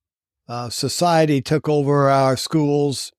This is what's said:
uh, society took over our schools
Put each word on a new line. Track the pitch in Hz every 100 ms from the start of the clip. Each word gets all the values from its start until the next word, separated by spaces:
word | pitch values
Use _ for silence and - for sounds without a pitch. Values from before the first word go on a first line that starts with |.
| _ _ _ _ -
uh, | 120 120
society | - 135 - 175 165 156 139
took | - 156 156
over | 147 139 143 139
our | 135 135 127
schools | - 160 143 147 143 123 -